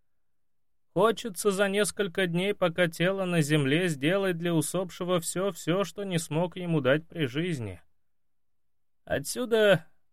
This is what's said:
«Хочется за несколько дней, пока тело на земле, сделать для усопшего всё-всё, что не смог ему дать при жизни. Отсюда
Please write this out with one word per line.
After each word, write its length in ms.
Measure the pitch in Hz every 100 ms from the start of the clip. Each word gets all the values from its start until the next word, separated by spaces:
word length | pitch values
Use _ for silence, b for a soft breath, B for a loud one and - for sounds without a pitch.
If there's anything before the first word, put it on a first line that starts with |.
| _ _ _ _ _ _ _ _ _
«Хочется 580 | - 175 180 240 190 208
за 160 | 190 202
несколько 580 | 196 202 - 202 175 185
дней, 280 | 165 196
пока 340 | 202 180 165 175
тело 360 | - 170 196
на 160 | 185 170
земле, 460 | 143 151 135 151 185
сделать 500 | 147 139 196 196 170
для 160 | 175
усопшего 680 | 165 151 175 185 - 175 180
всё-всё, 640 | 170 175 196 185 - 175
что 180 | 185 -
не 160 | 196 175
смог 380 | - 151 175 185
ему 240 | 175 160
дать 260 | 127 147 160
при 200 | 170 139
жизни. 540 | 127 175 147 107 90 _ _ _ _ _ _ _ _ _ _ _ _
Отсюда 840 | - - 143 - 247 220 208 175 - _ _